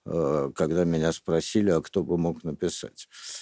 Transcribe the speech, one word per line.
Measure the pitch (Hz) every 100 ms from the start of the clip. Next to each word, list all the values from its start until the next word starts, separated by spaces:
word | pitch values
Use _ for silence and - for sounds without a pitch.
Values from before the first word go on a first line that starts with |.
| -
э, | 82 71 76 69 -
когда | 78 85 85
меня | 82 82
спросили, | - - 82 - 110 101
а | 82
кто | - 95
бы | 78 85
мог | 85 80
написать. | 82 71 87 - - - - - - -